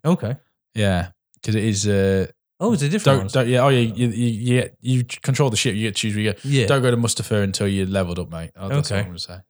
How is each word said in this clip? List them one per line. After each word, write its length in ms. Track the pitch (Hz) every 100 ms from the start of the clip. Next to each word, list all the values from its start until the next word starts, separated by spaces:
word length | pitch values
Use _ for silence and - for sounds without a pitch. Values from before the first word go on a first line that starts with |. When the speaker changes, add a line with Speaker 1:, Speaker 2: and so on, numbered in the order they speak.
Speaker 1:
Okay. 320 | 151 180 107 139 _ _ _
Speaker 2:
Yeah, 340 | 110 101 90 90 - _ _
'cause 120 | -
it 80 | 107
is, 220 | 110 98 104
uh, 400 | 98 98 98 92 - _ -
Speaker 1:
Oh, 120 | 208
it's 100 | 185
a 60 | 143
different 160 | 208
Speaker 2:
don't, 140 | 175 98
Speaker 1:
one. 260 | 98 131
Speaker 2:
don't, 40 | 120
yeah, 140 | 123
oh, 40 | 139
yeah, 120 | 127
you, 280 | 113 101 120
you, 180 | 110 120
you 340 | 107 123 123
get, 160 | 90 -
you 200 | 127 127
c-, 180 | 120 -
control 280 | - 131 139
the 60 | 107
ship, 180 | 123
you 80 | 101 110
get 80 | 101
to 40 |
choose 140 | 110
where 100 | 104
you 80 | 107
go. 60 | -
Speaker 1:
Yeah. 220 | 139 135 110
Speaker 2:
Don't 160 | 139
go 80 | 123
to 60 | 117
Mustafar 460 | 117 - - 107
until 260 | 98 - 101
you're 160 | 98 92
leveled 320 | 98 90 87
up, 120 | 82
mate. 220 | 82 85 -
Oh, 120 | 95
that's 220 | 143 143
Speaker 1:
Okay. 100 | 101
Speaker 2:
what 60 | 90
I'm 40 |
gonna 80 | 85
say. 200 | - 90